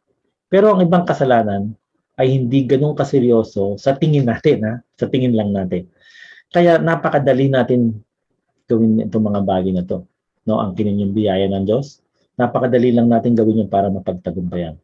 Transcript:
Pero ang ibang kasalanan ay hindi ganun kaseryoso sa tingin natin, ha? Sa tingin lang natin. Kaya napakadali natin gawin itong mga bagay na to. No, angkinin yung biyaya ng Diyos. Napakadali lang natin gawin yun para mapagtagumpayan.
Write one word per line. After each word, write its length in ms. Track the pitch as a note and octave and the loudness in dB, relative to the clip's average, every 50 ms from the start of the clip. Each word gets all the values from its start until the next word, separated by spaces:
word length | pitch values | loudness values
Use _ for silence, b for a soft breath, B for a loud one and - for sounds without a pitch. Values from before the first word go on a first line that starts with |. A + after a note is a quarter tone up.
| _ _ _ _ _ _ _ _ _ _ | _ _ _ _ _ _ _ _ _ _
Pero 240 | - F#3+ G#3 G#3+ G#3 | 2 4 4 4 4
ang 80 | F#3 F#3 | 4 2
ibang 240 | E3 F3 F3+ F3 | 2 2 2 2
kasalanan 640 | - D#3 - C#3+ B2+ B2 A2+ A2 G#2 G2+ G2+ G2+ G#2+ A2+ - _ _ _ _ _ _ _ - | 0 -2 0 0 2 2 2 2 0 -2 -4 -6 -6 -10 -12 _ _ _ _ _ _ _ -2
ay 160 | C3 C3 C3+ | 0 0 2
hindi 320 | C3+ B2+ A#2 B2+ C#3 C3+ | 0 0 0 0 0 2
ganun 320 | A#2+ C3+ C3 D3 D3+ D3 - | 2 0 0 0 0 -2 -2
kaseryoso 800 | C#3+ C#3 - C#3 A#2+ A#2+ A#2 A2+ A2 - - G#2 G2 G2 G2+ G2+ | -4 0 0 2 2 4 4 2 2 0 -4 -4 -4 -4 -4 -2
sa 160 | - C#3 C#3 | -2 -2 0
tingin 320 | C#3 - D#3 D3+ C#3+ C3+ | 0 0 2 2 2 2
natin, 320 | A#2 A2+ - - D#3 C#3 G#2 G#2+ | 0 -2 0 0 0 2 2 0
ha? 80 | G#2+ A2+ A#2+ - _ _ _ | -4 -6 -8 -12 _ _ _
Sa 80 | - | -6
tingin 320 | - - C3 B2+ B2+ A#2+ A2 | -2 -2 0 0 0 0 0
lang 160 | G#2 G#2 G2+ | 0 0 -2
natin. 320 | G2 F#2+ F2+ F#2 F2+ F2+ - B B B B B B B B B B B B | -2 -4 -4 -4 -6 -6 -10 B B B B B B B B B B B B
Kaya 320 | - F3 F3 F3 E3+ D#3+ D3+ | 0 2 4 4 4 4 2
napakadali 640 | E3 E3 D#3 - D#3+ D3 D3 C#3 C3+ C3 B2+ C3+ | 0 -2 -2 -2 -2 -2 0 2 2 2 2 2
natin 560 | C#3 C3+ B2+ A#2+ A#2+ B2+ B2 A#2+ A2+ A2 G#2+ - _ _ _ _ _ _ _ _ _ _ _ _ | 2 2 0 0 2 2 2 2 0 -2 -6 -12 _ _ _ _ _ _ _ _ _ _ _ _
gawin 400 | _ A#2+ A2 A2+ A2 A2 A2 G#2+ | _ 0 2 2 2 2 0 -2
itong 200 | G#2+ - A2+ G#2+ G#2 | -2 -2 -2 -2 0
mga 120 | G#2 G2+ G2+ | -2 -2 -2
bagay 280 | F#2+ F#2+ F#2 F#2 F#2+ | -2 -2 -2 -2 -2
na 160 | F#2 F2+ F2+ | -2 -2 -4
to. 160 | F#2 G2 F2+ - - _ _ _ _ _ _ _ | -4 -8 -8 -10 -14 _ _ _ _ _ _ _
No, 120 | - G#2+ A#2 | -4 -2 -2
angkinin 440 | A2+ G2+ F2+ A2 G#2+ G#2 G2+ G2+ G2+ | -2 -4 -4 -4 -4 -2 -2 -2 -2
yung 120 | G2 G2 | -2 -2
biyaya 320 | A2 G#2+ G#2 F#2 F#2+ G2 | -2 -2 0 0 0 0
ng 200 | F#2+ G2 G2 G2 | -2 -2 -2 -2
Diyos. 360 | F#2+ G#2+ B2+ C#3+ C#3+ - _ _ _ _ _ _ _ _ - | -2 -2 -2 -2 -6 -12 _ _ _ _ _ _ _ _ -4
Napakadali 520 | B2 A#2+ A#2 A#2+ A#2+ B2 A#2 B2 A#2 B2+ | -4 -2 -2 -2 -2 0 0 2 2 2
lang 160 | A#2 A#2+ A#2 | 2 2 2
natin 320 | A#2+ A#2 A2+ A2+ B2 A#2+ A2 | 2 2 2 0 0 0 2
gawin 280 | A2 A2 A2 A2 G#2 | 2 2 2 0 -2
yun 40 | F#2 | 0
para 160 | G2 G2 G2 G2+ | 0 0 0 0
mapagtagumpayan. 880 | F#2+ F#2+ - - F2+ F2+ - F2+ D#2+ F#2+ F2+ F2 F2 F2 F2 E2 D2+ D#2+ | -2 -4 -6 -8 -8 -8 -8 -8 -8 -6 -8 -6 -6 -6 -8 -8 -10 -14